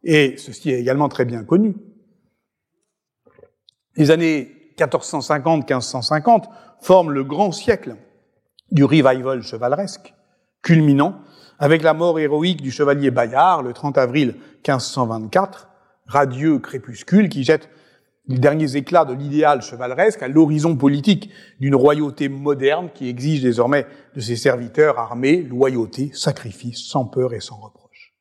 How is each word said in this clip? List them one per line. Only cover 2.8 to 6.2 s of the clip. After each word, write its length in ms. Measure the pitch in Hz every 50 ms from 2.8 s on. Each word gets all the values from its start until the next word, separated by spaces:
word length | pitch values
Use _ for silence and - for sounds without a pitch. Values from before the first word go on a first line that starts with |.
| _ _ _ _ _ _ _ _ _ _ _ _ - _ _ _ _ _ _ _ _ _ _
les 160 | - 151 139
années 400 | 160 165 170 160 156 143 123 - - _ _ _ _
quatorze 300 | - 160 127 - 147 -
cent 140 | - - 147
cinquante, 460 | 123 - 151 147 127 160 165 151 131
quinze 180 | - 139 127 117
cent 160 | - - 127
cinquante 480 | 113 - 156 156